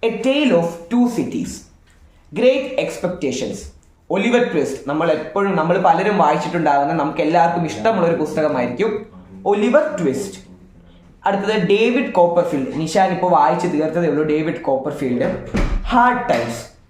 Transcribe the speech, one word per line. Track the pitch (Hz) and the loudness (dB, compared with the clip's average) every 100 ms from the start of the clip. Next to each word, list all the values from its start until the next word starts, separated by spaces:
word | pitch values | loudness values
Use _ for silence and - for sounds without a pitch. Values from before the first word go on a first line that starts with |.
| 233 | -2
A | |
Tale | 226 262 285 294 | 0 0 2 4
of | 170 170 - - | 2 0 -6 -2
Two | 240 | 2
Cities, | 240 - 131 - - - - - _ _ - _ _ 151 | 2 0 -4 -4 -8 -10 -18 -20 _ _ -20 _ _ 2
Great | 247 269 254 - | 2 2 -2 -4
Expectations, | 160 - 180 180 139 123 104 98 - - _ _ _ | -4 -4 -6 -4 -4 -4 -6 -8 -12 -20 _ _ _
ഒലിവർ | 180 226 240 196 | -2 2 2 2
ട്വിസ്റ്റ്, | 160 131 135 - | 0 -2 -4 -6
നമ്മൾ | 151 165 | -2 0
എപ്പോഴും, | 151 - - 196 175 | 0 -2 -2 0 0
നമ്മൾ | 160 180 | 2 2
പലരും | 180 165 196 196 | 4 2 2 2
വായിച്ചിട്ടുണ്ടാകുന്ന, | 160 160 165 175 151 143 143 | 2 2 -2 -2 2 2 2
നമുക്ക് | 165 151 - | 0 -2 -2
എല്ലാവർക്കും | 156 170 170 175 160 | 0 4 2 2 -4
ഇഷ്ടമുള്ള | - 220 208 170 | -2 0 2 2
ഒരു | 165 | 0
പുസ്തകമായിരിക്കും | 151 - 151 135 123 123 143 - - - - - - | -2 0 0 0 -2 -2 -2 -2 -8 -20 -20 -8 -2
ഒലിവർ | 208 240 285 311 - | 0 4 4 2 -2
ട്വിസ്റ്റ്. | 151 120 - - - - - - - - - - - | -2 -2 -6 -12 -20 -20 -20 -20 -20 -20 -20 -6 -2
അടുത്തത് | 196 202 220 175 | -2 0 0 2
ഡേവിഡ് | 202 233 247 - | 4 4 2 0
കോപ്പർഫീൽഡ്, | 185 175 170 170 143 131 - | 2 4 4 0 -2 -4 -4
നിഷാൻ | 160 208 190 | -2 2 2
ഇപ്പോൾ | 180 180 | 2 2
വായിച്ച് | 165 147 165 175 | 4 4 2 0
തീർത്തതേ | 147 156 160 170 | 0 0 0 0
ഉള്ളൂ, | 143 | 0
ഡേവിഡ് | 151 151 156 160 | 0 0 -2 -4
കോപ്പർഫീൽഡ്, | - 131 151 135 135 120 - 120 - - - - | -2 -2 -4 -4 -2 -2 -2 -4 -6 -2 0 -2
ഹാർഡ് | - 240 247 247 - | 0 2 2 2 -2
ടൈംസ്. | 123 117 117 - - _ | -2 -2 -8 -12 -20 _